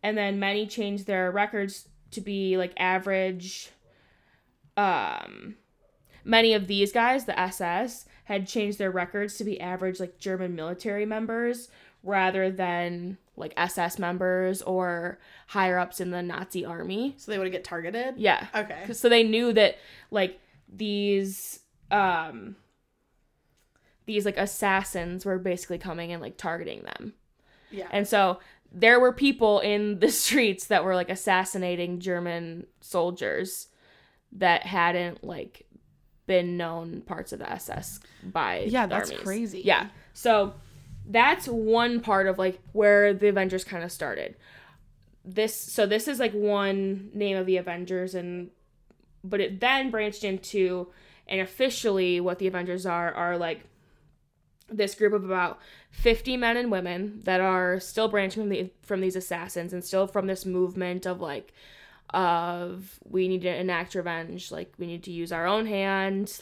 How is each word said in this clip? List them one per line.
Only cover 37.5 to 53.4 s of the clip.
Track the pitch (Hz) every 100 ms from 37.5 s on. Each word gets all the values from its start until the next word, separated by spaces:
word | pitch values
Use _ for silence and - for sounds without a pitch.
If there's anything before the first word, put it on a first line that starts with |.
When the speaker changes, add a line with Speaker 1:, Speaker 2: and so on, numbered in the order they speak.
| - -
Speaker 1:
S | - - - - -
by | 185 175 117 90
Speaker 2:
Yeah, | 143 240 208
Speaker 1:
the | -
Speaker 2:
that's | 202
Speaker 1:
armies. | - 196
Speaker 2:
crazy. | 202 226 190
Speaker 1:
Yeah. | 185 160 - - -
So | - 240 220 202 - - - - - -
that's | 220 254 311 -
one | 233 220 226 240 240
part | 226 196 190
of, | 185
like, | 190 185 -
where | 208 208 202 202
the | 196 208
Avengers | 196 190 185
kinda | - 180 170
started. | - 147 82 - - - - - _ - _ _ _
This, | 185 190 214 220
so | - - 202
this | 214 226
is, | 262
like, | 240
one | 208 208 202 196 196 196 196 202
name | 208 202 190
of | 185
the | 185
Avengers, | 180 175 180 185 185 185
and, | 175 180 180 _ _ _ _ _ _ _
but | 185 202
it | 196 190
then | 240 269 262
branched | 226 208 208 208
into, | 190 - 208 185 180 175 - - - -
and | 190
officially | 185 - 262 262 226 196 180 175
what | 180 180
the | 190
Avengers | 185 180 180 185
are, | 170 170
are, | - 175
like, | 175